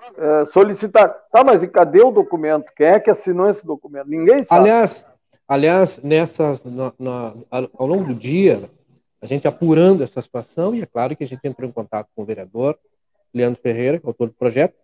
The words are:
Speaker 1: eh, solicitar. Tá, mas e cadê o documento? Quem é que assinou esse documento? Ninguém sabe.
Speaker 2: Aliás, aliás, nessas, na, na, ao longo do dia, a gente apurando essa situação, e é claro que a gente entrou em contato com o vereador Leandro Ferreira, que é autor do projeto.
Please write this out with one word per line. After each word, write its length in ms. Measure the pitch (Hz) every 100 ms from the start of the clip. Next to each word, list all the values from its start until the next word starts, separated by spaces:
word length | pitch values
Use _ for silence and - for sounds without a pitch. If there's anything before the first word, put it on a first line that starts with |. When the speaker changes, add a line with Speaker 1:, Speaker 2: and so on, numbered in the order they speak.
| - 180
Speaker 1:
eh, 280 | 151 151 147
solicitar. 640 | 185 208 196 214 220 196 - _
Tá, 140 | 226
mas 180 | 269 202
e 60 | 180
cadê 340 | 180 165 175
o 100 | 247
documento? 600 | 208 196 170 151 151 151 -
Quem 100 | 151
é 120 | 208
que 120 | 214
assinou 380 | 202 - 175 196
esse 160 | 202 160
documento? 420 | 143 147 143 139
Ninguém 340 | 160 165 277
sabe. 200 | 240 175
Speaker 2:
Aliás, 440 | 202 226 202 - _ _ _ _ -
aliás, 560 | 139 151 180 185 -
nessas, 640 | 143 156 165 - 156 135
na, 300 | 127 123 131 -
na, 360 | 127 123 117 113 -
ao 340 | 127 127 - 131
longo 200 | 190 170
do 100 | 117
dia, 540 | 120 175 190 110 95 _ _ _ _ _
a 40 | -
gente 220 | 139 147
apurando 540 | - 170 160 180 190
essa 200 | 127 -
situação, 520 | - 123 113 - 180
e 80 | 233
é 40 | 190
claro 300 | 117 127 151
que 80 | 135
a 20 |
gente 140 | 131
entrou 240 | 139 127 127
em 60 |
contato 340 | 117 104 107 107 -
com 60 |
o 40 | 104
vereador 540 | 104 95 113 135 156 _ _ _ _ _
Leandro 280 | 120 120 120
Ferreira, 380 | 127 117 123 165
que 60 | 131
é 40 |
autor 180 | - 117
do 60 |
projeto. 420 | - 123 117 175 -